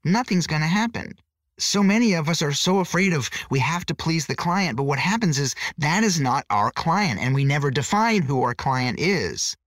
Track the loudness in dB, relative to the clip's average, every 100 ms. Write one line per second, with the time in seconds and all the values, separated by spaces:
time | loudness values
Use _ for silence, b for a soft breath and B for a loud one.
0 | 0 0 0 -2 0 0 2 2 0 -4
1 | -12 -16 _ _ _ _ -2 2 4 4
2 | 4 2 0 0 0 0 2 2 0 0
3 | 0 0 -4 B B 0 0 -2 -6 -6
4 | -2 -2 -2 -4 -2 0 0 -2 -2 0
5 | 0 0 0 0 -2 -4 B -4 0 2
6 | 2 2 0 0 0 0 0 0 0 2
7 | 0 0 0 2 2 2 0 -2 0 2
8 | 2 2 2 0 0 -2 -2 0 0 0
9 | 0 0 -2 -4 -6 -8